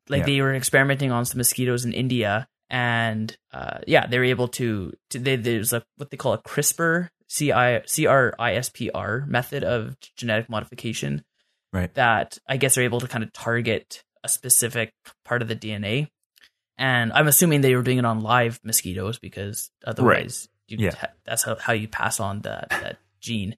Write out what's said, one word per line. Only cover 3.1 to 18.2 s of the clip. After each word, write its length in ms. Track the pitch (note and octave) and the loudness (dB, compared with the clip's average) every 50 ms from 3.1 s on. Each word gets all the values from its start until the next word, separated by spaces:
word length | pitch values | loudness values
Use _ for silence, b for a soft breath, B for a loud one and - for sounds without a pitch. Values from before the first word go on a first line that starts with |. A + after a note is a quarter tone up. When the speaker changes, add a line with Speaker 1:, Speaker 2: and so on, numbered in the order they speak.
| A2 A2 A2 A2 - - _ _ | -2 -2 -4 -6 -8 -12 _ _
Speaker 1:
uh, 260 | - C3 C3+ - - - - | -14 -10 -8 -8 -10 -8 0
yeah, 200 | - D#3 C#3+ - | 4 4 4 4
they 120 | - B2+ B2 | 4 2 2
were 60 | B2+ | 2
able 240 | B2 B2+ A2 B2 B2 | 2 2 2 0 -2
to, 440 | - - B2+ A#2 G#2+ G2+ F#2 - - - _ - | -2 -2 -2 -2 -2 -2 -4 -8 -10 -14 _ -12
to 80 | - B2+ | -8 -4
they, 180 | B2 C3+ C3 | -2 0 0
there's 360 | B2 G#2+ A#2+ A#2 A2 G2+ - | 0 0 0 0 0 0 0
a, 120 | - A#2 - _ _ | -2 -2 -4 _ _
what 140 | - C#3+ - | -16 -14 -14
they 60 | - | -8
call 160 | A#2 - B2+ | -4 -2 0
a 60 | G#2 A#2 | 0 -2
crispr, 680 | - - - C#3+ D3+ - - - E3+ E3 E3 F3 F3+ - _ _ _ - | -4 -6 -4 -2 0 0 0 0 2 2 2 0 -2 -4 _ _ _ -8
C 240 | - - D3+ C#3 | -4 -2 2 2
I, 300 | A2+ A#2 B2 B2 A#2+ A2 - | 4 4 4 4 2 0 -2
C 200 | - - D#3 D#3 | -2 -2 2 4
R 280 | - C3 C3+ B2+ A2 - - | 6 6 6 4 4 2 0
I 160 | A#2 A#2+ F#2+ | 0 0 0
S 140 | A#2 B2+ - | 0 -2 -4
P 220 | - - A#2+ - | -6 -6 -6 -4
R 340 | - F#2 F#2+ G2+ G#2+ B2+ C#3+ | -4 -4 -4 -4 -4 -4 -4
method 360 | C#3+ A#2 A#2+ B2 - C#3 C#3+ - | -2 -2 -2 -2 -2 -6 -4 -2
of 320 | - B2 A2+ G#2+ B2 C3 - - - _ | -2 -2 -2 -4 -6 -10 -14 -18 -20 _
genetic 320 | - B2 A#2 G#2+ A2 A2+ - | -8 -4 -2 0 -2 -2 -2
modification 760 | A#2 G#2+ G#2+ - - - - A#2 A2 - - C#2 C#2+ D2+ - _ _ _ _ _ _ _ _ _ | -6 -8 -8 -8 -10 -10 -8 -6 -6 -4 -4 -4 -6 -6 -8 _ _ _ _ _ _ _ _ _
Speaker 2:
Right. 200 | - F#2 F2+ F2 - | -4 -4 -4 -2 0
Speaker 1:
that 440 | C3+ B2+ A#2 A2+ G#2 - - - - _ - | 2 2 4 4 2 0 -4 -8 -12 _ -4
I 80 | C3+ | -2
guess 220 | B2+ C3+ C3 - B2+ | 0 2 2 2 2
are 40 | |
able 180 | B2 B2 A#2+ A#2+ | 2 2 0 -2
to 80 | C3 C3 | -4 -4
kind 160 | - B2 G#2+ | -4 -6 -6
of 80 | - | -8
target 680 | - - - A2+ A#2 A#2+ A#2+ A#2+ G#2+ - - - - - - _ _ _ | -10 -8 -4 -2 0 0 0 0 -2 -2 -4 -8 -20 -20 -20 _ _ _
a 60 | - - | -6 -4
specific 640 | - - - B2+ - - B2 A2+ A#2 A#2+ A2 G#2+ _ _ - - - _ _ | -4 -2 0 2 2 2 2 0 0 -2 -4 -4 _ _ -20 -20 -20 _ _
part 180 | - A#2+ A#2+ | -2 -2 -2
of 60 | A#2 A2+ | 0 -2
the 60 | A2+ | -4
D 160 | A2 - G#2+ | -6 -6 -6
N 120 | G#2 G2+ G#2 | -6 -4 -2
A. 240 | G2+ A2+ C#3 D3+ - _ _ _ _ _ _ b b b _ _ _ _ - | 0 0 0 -2 -4 _ _ _ _ _ _ b b b _ _ _ _ -2
And 340 | C3 C3 B2+ B2 A#2 A2+ | 0 2 2 2 2 2
I'm 140 | - D3 D#3 D3+ | 4 4 4 6
assuming 320 | C#3+ - F3+ E3 D3 C#3+ | 6 6 6 6 6 6
they 140 | C3+ C3 B2+ | 6 6 4
were 60 | B2+ | 4
doing 160 | A#2 B2+ B2+ B2+ | 4 2 2 2
it 60 | B2 | 2
on 160 | A#2 A2+ A2 | 2 0 0